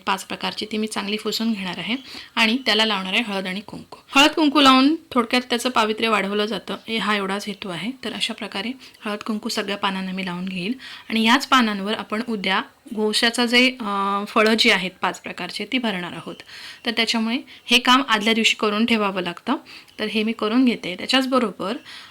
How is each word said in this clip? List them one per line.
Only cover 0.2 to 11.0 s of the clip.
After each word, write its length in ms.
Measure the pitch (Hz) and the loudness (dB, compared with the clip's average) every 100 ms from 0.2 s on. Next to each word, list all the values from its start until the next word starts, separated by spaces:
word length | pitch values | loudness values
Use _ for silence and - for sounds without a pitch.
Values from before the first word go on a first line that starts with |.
प्रकारची 420 | - 190 185 - 214 | -4 -6 -4 -6 -6
ती 40 | 214 | -4
मी 100 | 214 | -4
चांगली 300 | 214 202 214 | -4 -4 -4
पुसून 360 | 214 214 226 | -4 -2 -2
घेणार 260 | 202 185 175 | -2 -4 -6
आहे 180 | 175 262 - - - 233 | -6 -6 -8 -18 -6 0
आणि 220 | 220 262 233 | 2 2 2
त्याला 180 | 214 | 2
लावणार 280 | 220 196 185 | 2 0 -2
आहे 100 | 214 | -2
हळद 240 | 220 196 190 | -2 -4 -4
आणि 140 | 190 | -6
कुंकू. 360 | - 170 - - - | -10 -14 -16 -20 0
हळद 160 | 277 302 | 6 6
कुंकू 300 | 330 302 302 | 6 4 6
लावून 360 | 269 262 277 330 - | 6 8 6 2 -2
थोडक्यात 320 | 254 226 247 | -2 2 0
त्याचं 280 | 247 240 254 | 0 -2 0
पावित्र्य 380 | 247 214 220 226 | 0 0 0 0
वाढवलं 380 | 202 196 208 208 | 0 0 0 -2
जातं, 300 | 196 - - - | -4 -6 -10 -6
हे 80 | 226 | -4
हा 200 | 196 208 | 0 0
एवढाच 280 | 190 202 208 | 0 -4 -6
हेतू 220 | 196 202 | -8 -8
आहे. 220 | 165 208 269 | -6 -6 -8
तर 80 | 214 | -8
अशा 220 | 202 - | -6 -6
प्रकारे 380 | 220 202 202 226 262 - - | -6 -8 -6 -8 -10 -16 -12
हळद 140 | 214 208 | -8 -6
कुंकू 300 | - 214 233 | -6 -6 -4
सगळ्या 280 | 226 196 202 | -4 -4 -2
पानांना 360 | 202 190 190 | -2 -2 -6
मी 140 | 185 190 | -6 -6
लावून 180 | 175 | -6
घेईल 300 | 185 185 185 262 - - | -6 -6 -6 -6 -10 -16